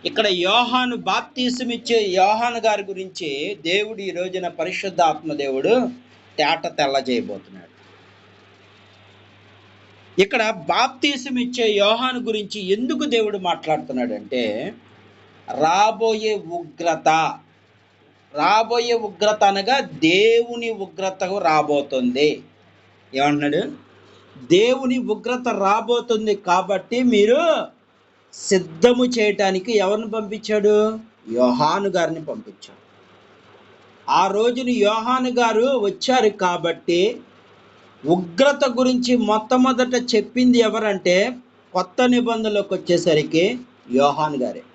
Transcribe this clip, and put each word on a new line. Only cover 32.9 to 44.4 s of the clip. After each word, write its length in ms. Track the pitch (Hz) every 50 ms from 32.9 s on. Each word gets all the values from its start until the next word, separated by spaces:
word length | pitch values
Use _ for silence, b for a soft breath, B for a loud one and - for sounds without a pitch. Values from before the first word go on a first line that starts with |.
| _ _ _ _ - _ _ _ - _ _ - - - - - - _ - - - _ - 123
ఆ 160 | 135 160 185
రోజున 420 | 196 190 208 226 247 240 254 254 247
యోహాను 600 | 247 208 202 202 220 226 220 240 254 254 254 254
గారు 500 | 240 240 240 226 214 220 240 277 277 240
వచ్చారు 500 | 202 202 190 - - 262 254 254 220 214
కాబట్టి 920 | - - 190 180 175 170 160 170 165 - - - 170 175 190 220 247 - - - - - _ - - _ - - - - - - _ _ -
ఉగ్రత 540 | 143 180 185 180 - - - 269 285 285 285 285 262
గురించి 460 | 233 240 254 254 254 247 - 240 254
మొట్టమొదట 840 | 233 214 208 214 220 220 - 254 254 254 262 254 240 254 247 254 240 247 - 233
చెప్పింది 420 | 214 202 - - 247 254 247 240 226
ఎవరంటే, 760 | 226 214 208 220 220 214 202 190 - 180 175 185 208 254 247 - - _ _ _ _ _
కొత్త 300 | - 185 180 180 - -
నిబంధనలోకి 720 | 247 247 247 240 226 226 226 226 214 220 208 202 196 - 196
వచ్చేసరికి 840 | 185 - - 175 165 - 175 156 151 143 127 151 160 175 208 254 247 - _ _ _ _ -
యోహాను 440 | 120 131 139 143 143 156 151 151 147
గారే. 260 | 127